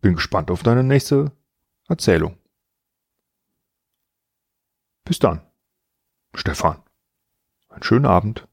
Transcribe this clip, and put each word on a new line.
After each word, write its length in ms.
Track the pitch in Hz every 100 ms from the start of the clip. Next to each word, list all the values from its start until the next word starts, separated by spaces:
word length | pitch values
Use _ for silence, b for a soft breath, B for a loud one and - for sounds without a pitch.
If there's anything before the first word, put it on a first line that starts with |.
Bin 140 | 101
gespannt 360 | 85 - 98 80
auf 120 | 90
deine 200 | - 120
nächste 500 | 131 139 - 143 147 - _ _ _ _ _
Erzählung. 480 | - - 85 80 - _ _ _ _ _ _ _ _ _ _ _ _ _ _ _ _ _ _ _ _ _ _ _ _ _ _
Bis 140 | - 175
dann, 220 | 117 82 - _ _ _ _ _ _ _ _
Stefan. 480 | - - - 82 78 _ _ _ _ _ _ _ _ _
Einen 140 | -
schönen 240 | - 117 139
Abend 420 | 90 104 113 -